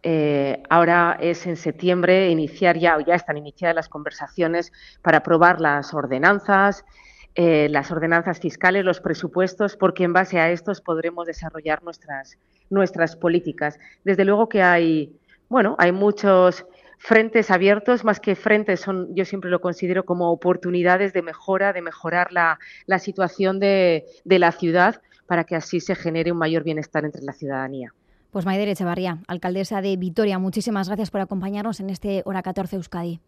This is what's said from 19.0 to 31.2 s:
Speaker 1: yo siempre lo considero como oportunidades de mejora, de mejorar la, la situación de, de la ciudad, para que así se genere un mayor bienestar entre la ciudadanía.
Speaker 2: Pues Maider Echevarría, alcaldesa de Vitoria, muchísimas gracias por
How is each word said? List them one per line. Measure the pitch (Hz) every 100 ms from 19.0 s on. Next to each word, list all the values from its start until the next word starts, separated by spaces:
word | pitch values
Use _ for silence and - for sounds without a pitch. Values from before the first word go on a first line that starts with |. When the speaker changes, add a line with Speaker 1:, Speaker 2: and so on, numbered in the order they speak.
| 180
Speaker 1:
yo | 185
siempre | 185 196 180
lo | 175
considero | 180 170 180 185
como | 185 175 170
oportunidades | 170 180 180 180 180 180 185 196
de | 185
mejora, | 170 160 - 190 196
de | 180
mejorar | 170 - 165 175 175
la, | 180 170 156 - - -
la | 185
situación | - 190 180 - 190 190
de, | 196 196 180 165 - -
de | - 185
la | 170
ciudad, | 175 170 170 185 226 _ _ _
para | 175
que | 165
así | 165 - 175
se | 147
genere | 185 170 165 165
un | 170
mayor | 160 165
bienestar | 156 156 151 156
entre | 151 -
la | 139
ciudadanía. | 139 143 135 131 135 120 _ _ _ _
Speaker 2:
Pues | 202
Maider | 180 190 208
Echevarría, | 190 180 175 185 165 -
alcaldesa | 180 180 185 190 202
de | 196 185
Vitoria, | 180 165 214 190
muchísimas | 190 214 220 208 185
gracias | 202 208
por | 202